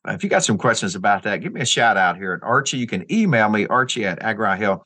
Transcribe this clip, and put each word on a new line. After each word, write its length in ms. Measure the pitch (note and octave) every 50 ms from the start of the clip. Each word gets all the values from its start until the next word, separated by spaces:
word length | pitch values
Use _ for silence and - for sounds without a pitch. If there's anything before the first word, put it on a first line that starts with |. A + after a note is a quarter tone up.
| _
If 160 | - - F3
you 60 | - G3
got 160 | - F#3 -
some 140 | - G#3+ F#3
questions 360 | - A#2+ A2 - G#2+ F#2+ F2
about 280 | F#2+ F#2+ G#2 G2+ F#2+
that, 180 | - G#2+ G2+ E2
give 140 | - F#3 -
me 80 | -
a 40 | -
shout 300 | - - C3+ A#2+ A#2 G#2
out 220 | G2 F#2 F2 E2+ F2+
here 160 | G2 F#2 F2+
at 120 | - -
Archie. 300 | A2 A#2+ C#3 C#3 - -
You 100 | C3 A#2+
can 240 | A2+ A2 F#2+ - -
email 380 | F#3 A3+ A3 F#3 B2 A2+ G#2+ G#2+
me, 180 | G#2+ G#2+ F#2+
Archie 380 | - - B2 B2+ B2 - A#2+ G#2+
at 160 | F#2+ F2 -
agrihealth 640 | - A2 A2 G2+ A2 G2 F#2+ F#2 G#2+ G2+ F#2+ - -